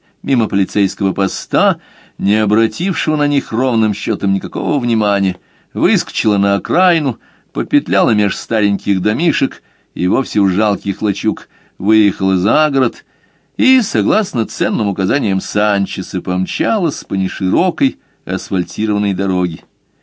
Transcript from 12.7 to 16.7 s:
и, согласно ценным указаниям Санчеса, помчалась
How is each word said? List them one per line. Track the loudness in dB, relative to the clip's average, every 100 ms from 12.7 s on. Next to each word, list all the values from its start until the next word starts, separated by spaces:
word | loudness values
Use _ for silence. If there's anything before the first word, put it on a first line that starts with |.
| 2 0 -2 -18 _ _ _ _ -2
и, | 2 2
согласно | 2 0 2 0 0 -2 -4
ценным | -2 -2 0 -2
указаниям | 0 0 0 0 -2
Санчеса, | -2 0 2 0 -2 -6 -6 -6
помчалась | -2 -2 -2 -2 -2